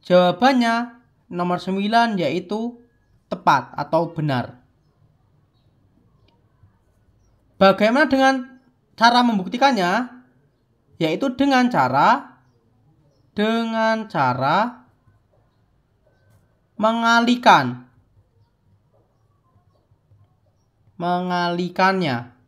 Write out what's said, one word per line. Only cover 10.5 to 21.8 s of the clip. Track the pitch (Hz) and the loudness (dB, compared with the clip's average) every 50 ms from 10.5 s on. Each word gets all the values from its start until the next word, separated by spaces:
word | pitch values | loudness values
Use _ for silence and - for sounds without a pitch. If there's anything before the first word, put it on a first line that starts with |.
| _ _ _ _ _ _ _ _ _ _ | _ _ _ _ _ _ _ _ _ _
Yaitu | 170 160 160 185 240 269 254 - | -4 -4 -2 -2 -4 -6 -2 0
dengan | 277 285 269 254 247 240 | 0 2 2 2 2 2
cara, | - 170 135 123 127 139 156 190 233 285 - - - _ _ _ _ _ _ _ _ _ _ _ _ _ _ _ _ _ _ _ | 2 0 0 2 2 2 4 4 2 2 -2 -12 -20 _ _ _ _ _ _ _ _ _ _ _ _ _ _ _ _ _ _ _
dengan | _ - 208 220 226 226 233 226 226 226 220 220 220 226 220 214 | _ -4 -2 0 0 -2 -2 -4 -4 -2 0 0 0 -2 -4 -8
cara | - 170 143 127 123 127 127 139 156 185 214 240 - - - _ _ _ _ _ _ _ _ _ _ _ _ _ _ _ _ _ _ _ _ _ _ _ _ _ _ _ _ _ _ _ _ _ _ _ _ _ _ | -4 -2 0 0 0 -2 -2 0 0 0 -2 -2 -6 -14 -20 _ _ _ _ _ _ _ _ _ _ _ _ _ _ _ _ _ _ _ _ _ _ _ _ _ _ _ _ _ _ _ _ _ _ _ _ _ _
mengalihkan. | - 208 220 226 233 233 233 233 233 233 233 247 247 - 240 190 160 135 123 123 123 - _ _ _ _ _ _ _ _ _ _ _ _ _ _ _ _ _ _ _ _ _ _ _ _ _ _ _ _ _ _ _ _ _ _ _ _ _ _ _ _ _ _ _ _ _ _ _ _ _ _ _ _ _ _ _ _ _ _ _ _ _ _ _ | -4 -2 -2 -2 0 0 2 2 2 2 2 0 2 4 4 4 6 4 0 -4 -8 -14 _ _ _ _ _ _ _ _ _ _ _ _ _ _ _ _ _ _ _ _ _ _ _ _ _ _ _ _ _ _ _ _ _ _ _ _ _ _ _ _ _ _ _ _ _ _ _ _ _ _ _ _ _ _ _ _ _ _ _ _ _ _ _
Mengalihkannya. | 175 175 180 180 180 180 180 175 175 175 175 175 180 175 175 - | -4 -4 -2 -2 -2 -4 -4 -2 -2 -2 -4 -4 -6 -6 -2 0